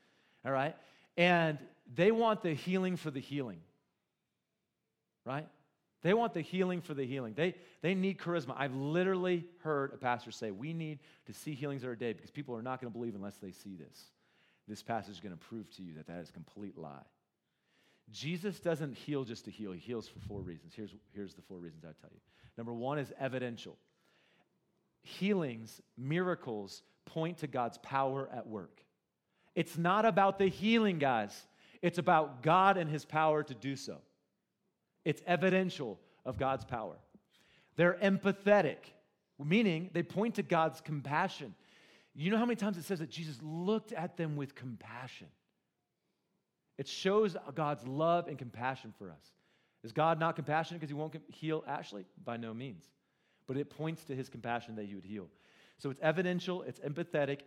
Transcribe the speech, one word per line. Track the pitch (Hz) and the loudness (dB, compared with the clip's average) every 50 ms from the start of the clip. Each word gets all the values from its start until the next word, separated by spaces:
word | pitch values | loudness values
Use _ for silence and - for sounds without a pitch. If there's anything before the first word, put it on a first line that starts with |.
| _ _ _ _ _ _ _ _ - | _ _ _ _ _ _ _ _ -4
All | 123 | 0
right? | 135 131 139 156 - - - - - _ _ _ - | 0 2 0 0 -2 -8 -20 -20 -20 _ _ _ 4
And | 170 175 180 175 170 165 160 151 131 - - - _ _ - 123 | 6 8 8 8 8 6 4 2 -2 -6 -14 -20 _ _ -6 2
they | 160 175 214 | 6 6 6
want | 226 226 233 226 214 214 | 6 6 4 4 2 2
the | - 175 151 | 2 0 0
healing | 131 - 180 190 190 185 185 180 | 0 0 0 2 2 2 2 0
for | - - 156 | -2 -4 -4
the | 127 135 | -6 -6
healing, | 110 - 139 143 131 113 92 82 87 _ _ _ _ _ _ _ _ _ _ _ _ _ _ _ _ _ _ _ _ _ _ _ _ _ _ _ _ _ _ _ - | -6 -6 -4 -4 -4 -4 -8 -12 -16 _ _ _ _ _ _ _ _ _ _ _ _ _ _ _ _ _ _ _ _ _ _ _ _ _ _ _ _ _ _ _ -8
right? | 120 131 147 156 - _ _ _ _ _ _ _ _ _ _ | -6 -6 -6 -6 -8 _ _ _ _ _ _ _ _ _ _
They | - 170 202 | 2 4 4
want | 233 233 226 - | 4 4 2 0
the | 170 | -4
healing | 151 - 180 185 185 185 180 175 | -4 -2 0 0 2 2 0 -2
for | - - 151 | -4 -6 -4
the | 135 135 | -4 -4
healing. | 117 135 135 123 110 107 | -4 -4 -4 -6 -4 -2
They, | 139 165 185 - - - - - - | 0 0 0 0 -4 -14 -20 -10 -2
they | - 165 190 | 0 0 2
need | 185 185 196 185 - | 2 2 0 0 -2
charisma. | - 175 170 170 131 123 127 | -2 0 0 0 0 -2 -2
I've | - 139 139 127 | -2 -2 -2 -2
literally | 135 139 147 156 175 185 190 190 180 180 180 180 170 170 - - - | -2 -2 2 2 4 4 4 2 2 2 2 2 0 -2 -6 -14 -6
heard | - 156 151 143 135 139 | -2 0 0 0 0 -2
a | - | -4
pastor | - 131 123 120 120 - 113 | -2 0 0 0 0 -2 -10
say, | 110 - 117 107 | -10 -6 -6 -6
"We | 98 92 131 156 | -4 -6 -6 -6
need | 165 165 160 156 151 139 - - - _ - | -6 -6 -6 -6 -8 -10 -14 -20 -20 _ -18
to | - 104 | -18 -16
see | - - 156 151 | -10 -8 -8 -6
healings | 123 151 143 139 135 120 | -4 -4 -4 -4 -4 -4
every | 127 120 | -6 -6
day | 104 123 117 107 | -4 -2 -4 -4
because | - - - | -4 -8 -14
people | - 143 139 127 123 | -10 -10 -8 -6 -6
are | 113 | -6
not | 113 127 127 127 | -4 -4 -6 -6
gonna | 127 120 | -6 -8
believe | 101 117 120 120 101 | -6 -6 -6 -6 -6
unless | 98 98 101 - | -6 -8 -10 -10
they | - 104 95 | -10 -14 -14
see | 87 - - 101 95 | -14 -14 -14 -14 -14
this." | 85 71 - - - - - _ _ _ _ _ _ _ _ _ _ _ | -14 -16 -18 -20 -20 -20 -20 _ _ _ _ _ _ _ _ _ _ _
This | - 107 - | -14 -14 -12
passage | - - 120 110 95 98 101 | -6 -4 -4 -4 -4 -8 -14
is | 85 | -12
gonna | 104 101 87 | -12 -12 -12
prove | 80 - - 113 113 98 - - | -14 -14 -12 -12 -12 -12 -12 -16
to | - 95 | -16 -14
you | 85 78 | -14 -14
that | 78 78 | -14 -14
that | - 85 87 | -12 -12 -12
is | 82 78 | -12 -12
a | - | -16
complete | 90 78 - - 101 104 95 87 | -18 -18 -18 -16 -14 -14 -12 -12
lie. | 82 80 73 71 65 67 _ _ _ _ _ _ _ _ _ _ _ _ _ _ _ _ _ _ _ _ - | -12 -14 -12 -14 -16 -18 _ _ _ _ _ _ _ _ _ _ _ _ _ _ _ _ _ _ _ _ -18
Jesus | 107 - 127 151 180 170 175 208 175 - | -12 -8 -6 -4 -4 -2 -4 -4 -4 -2
doesn't | - 170 165 143 160 143 113 | 0 0 0 0 -2 -6 -6
heal | - - - 147 135 131 | -8 -6 -4 -2 -2 -2
just | 110 117 - - | -4 -8 -10 -10
to | 107 | -14
heal. | 98 - 107 98 | -10 -8 -8 -8
He | 90 82 | -8 -8
heals | - 117 123 110 101 | -8 -6 -6 -6 -8
for | - - - | -10 -14 -14
four | - - 104 101 | -12 -10 -8 -8
reasons. | 92 90 85 78 - 82 - | -8 -8 -10 -12 -14 -18 -14
Here's, | 113 107 98 101 - _ _ - | -12 -12 -12 -12 -18 _ _ -12
here's | 104 101 92 - | -10 -10 -10 -12
the | 92 | -16
four | 85 - 98 | -18 -16 -14
reasons | 87 87 82 76 80 80 | -12 -12 -14 -14 -16 -18
I | 82 76 _ | -18 -18 _
tell | - - 85 | -20 -20 -20
you. | 82 _ _ _ _ - - - | -20 _ _ _ _ -20 -18 -14
Number | - 117 117 120 | -10 -8 -8 -6
one | 117 123 131 147 151 | -4 -2 -2 0 -2
is | 131 107 - - | -2 -4 -6 -4
evidential. | 139 131 123 127 127 120 117 107 - 95 76 _ _ _ _ _ _ _ _ _ _ _ _ _ _ _ _ _ _ _ _ _ _ _ _ _ | -4 -2 -2 -2 -4 -4 -6 -8 -12 -16 -16 _ _ _ _ _ _ _ _ _ _ _ _ _ _ _ _ _ _ _ _ _ _ _ _ _
Healings, | - - - - 185 202 208 185 160 131 117 113 113 107 - - - _ - | -20 -14 -6 -2 2 2 2 2 2 -2 -4 -8 -10 -14 -16 -20 -20 _ -14
miracles, | - 127 135 156 175 185 185 170 - - 131 113 104 101 95 - - _ _ _ _ - | -8 -4 -2 0 0 2 0 0 -2 -4 -6 -6 -6 -6 -8 -12 -16 _ _ _ _ -16
point | - - 160 160 170 175 - | -8 -4 -2 -2 -2 -4 -6
to | 156 | -8
God's | 135 127 127 120 117 - - | -4 -2 -2 -2 -2 -4 -8
power | - - 139 135 135 135 135 135 135 - | -10 -2 0 0 2 2 0 -2 -6 -6
at | 123 120 - | -8 -10 -8
work. | 110 110 101 87 - _ _ _ _ _ _ _ _ _ _ _ _ _ _ _ _ - | -8 -8 -8 -10 -10 _ _ _ _ _ _ _ _ _ _ _ _ _ _ _ _ -2
It's | 175 165 - - | -2 -2 -2 -2
not | 165 170 175 190 214 220 | 0 2 4 6 6 6
about | 226 175 196 196 196 190 | 6 6 6 6 6 6
the | 196 196 | 4 2
healing, | 190 - - 180 220 226 233 220 202 180 156 | 2 2 2 4 6 6 6 6 6 4 4
guys. | 139 135 123 113 104 104 - - - _ _ _ - - - - | 4 4 4 4 2 0 -6 -14 -20 _ _ _ -20 -20 -8 0
It's | - 170 175 | 0 0 2
about | 180 - 180 175 160 156 143 131 123 120 | 2 6 8 8 8 6 4 -2 0 4
God | 156 170 185 190 196 196 | 6 8 10 10 8 8
and | 185 165 151 | 6 4 0
his | 151 147 - | -2 -4 -4
power | - 151 156 160 156 151 151 147 | -2 2 4 4 6 4 4 2
to | 147 131 | -2 -6
do | 107 107 135 139 | -6 -4 -6 -6
so. | 135 - 113 87 71 - _ _ _ _ _ _ _ _ _ _ _ _ _ _ _ _ _ _ _ - | -6 -8 -10 -12 -12 -14 _ _ _ _ _ _ _ _ _ _ _ _ _ _ _ _ _ _ _ -2
It's | 165 147 - - | -2 -2 0 2
evidential | 175 175 165 180 190 185 190 190 180 - - 135 110 95 - _ _ _ _ - | 2 2 4 6 6 6 6 4 2 -2 -4 -6 -6 -6 -10 _ _ _ _ -8
of | 131 113 | -6 -2
God's | 110 135 135 135 131 - | 0 0 0 0 -2 -4
power. | - 127 117 110 90 73 - - _ _ - _ _ _ _ _ _ _ _ _ _ - | -4 -6 -4 -4 -6 -10 -12 -18 _ _ -20 _ _ _ _ _ _ _ _ _ _ 2
They're | - 170 175 185 180 | 4 4 4 4 4
empathetic, | 208 196 196 - - 202 190 - - 202 208 202 170 135 - - - - - _ _ _ _ _ _ _ _ - 143 | 4 4 4 4 2 0 0 2 6 6 8 8 6 4 0 -4 -12 -20 -20 _ _ _ _ _ _ _ _ -6 0
meaning | 147 180 233 233 190 160 160 180 180 160 | 2 4 6 6 4 2 2 -2 -2 -2
they | 175 165 | -2 -2
point | - - 180 220 233 226 | 0 0 0 0 0 0
to | 208 160 | -2 0
God's | 127 175 160 160 160 - - | 2 4 4 4 4 0 -4
compassion. | - - 151 143 131 139 147 160 185 180 - - 147 110 92 _ _ _ - - - - - - _ _ - | -8 -6 -6 -4 -2 0 0 2 0 0 -2 -6 -12 -12 -14 _ _ _ -20 -20 -20 -20 -20 -20 _ _ -8
You | 135 151 185 | -4 0 2
know | 220 | 2
how | 220 240 | 2 2
many | 240 233 | 2 0
times | - 196 214 196 | 0 0 -2 -2
it | 170 147 | -2 -4
says | - 196 151 | -4 -4 -4
that | 165 127 | -4 -6
Jesus | - 156 170 156 143 117 | -8 -8 -8 -8 -8 -10
looked | 156 156 160 170 180 196 220 220 214 - 165 | -8 -8 -6 -2 0 0 0 0 -2 -4 -6
at | 160 170 180 - | -6 -6 -6 -4
them | - 165 156 151 | -4 -4 -2 -2
with | 147 139 131 - | -4 -6 -6 -8
compassion? | - 127 131 117 - - - 113 120 131 120 - - - 76 _ _ _ _ _ _ _ _ _ _ _ _ _ _ _ _ _ _ _ _ _ _ _ _ _ _ _ _ _ | -10 -10 -10 -10 -12 -12 -14 -12 -12 -12 -12 -14 -16 -20 -20 _ _ _ _ _ _ _ _ _ _ _ _ _ _ _ _ _ _ _ _ _ _ _ _ _ _ _ _ _
It | - 139 | -10 -8
shows | - - - - 190 202 214 220 196 165 190 - - 131 | -8 -6 0 2 4 6 6 6 4 2 -4 -10 -8 -4
God's | 165 156 147 147 143 - | -2 0 0 0 -2 -4
love | 131 135 147 160 170 170 175 165 | -4 0 2 4 4 4 4 2
and | - 151 | -2 -8
compassion | 123 131 120 - 110 123 131 135 - - 113 101 | -8 -10 -10 -8 -4 -4 -4 -4 -4 -8 -16 -16
for | - 101 90 | -14 -14 -14
us. | 82 71 _ - _ _ _ _ _ _ _ _ _ _ - | -16 -18 _ -20 _ _ _ _ _ _ _ _ _ _ -12
Is | 113 | -6
God | 104 - 156 165 165 156 | 0 2 4 4 4 4
not | 165 165 160 | 2 0 0
compassionate | - 139 135 151 160 165 - 170 170 | -2 -2 0 0 0 0 -2 -6 -10
'cause | 160 139 | -8 -6
he | 147 | -4
won't | 143 156 156 139 | -4 -6 -6 -8
com-, | 156 147 | -12 -16
heal | - - - 151 160 156 156 - | -16 -14 -6 -2 -2 -2 -2 -2
Ashley? | 123 139 156 175 - - - - _ _ - - | -4 -6 -6 -6 -10 -12 -14 -14 _ _ -14 -8
By | 123 117 | -8 -6
no | 117 117 113 110 | -6 -6 -8 -8
means. | 117 131 139 - 82 - _ _ _ _ _ _ _ _ _ _ _ _ | -8 -10 -10 -12 -14 -18 _ _ _ _ _ _ _ _ _ _ _ _
But | - 131 | -6 -4
it | 139 147 143 | -4 -4 -4
points | - - 156 160 165 - - | -6 -6 -4 -4 -4 -6 -8
to | - 135 | -8 -6
his | 131 127 | -6 -6
compassion | - - 120 110 117 120 120 117 117 113 | -8 -10 -8 -4 -2 -2 -2 -4 -6 -8
that | 107 104 | -8 -8
he | 101 101 | -8 -8
would | 98 90 | -10 -10
heal. | 95 107 104 90 78 _ _ _ _ _ _ - - _ | -8 -8 -10 -10 -12 _ _ _ _ _ _ -20 -20 _
So | - - 139 | -8 -6 -6
it's | 131 - | -4 2
evidential, | - 156 156 180 185 180 180 175 180 185 180 185 - | 2 4 4 4 4 2 2 0 0 -2 -4 -4 -6
it's | 131 160 - | -8 -10 -6
empathetic, | - 147 147 170 170 - - 151 143 139 143 139 - | -6 -4 -2 -4 -4 0 2 2 2 2 0 -4 -4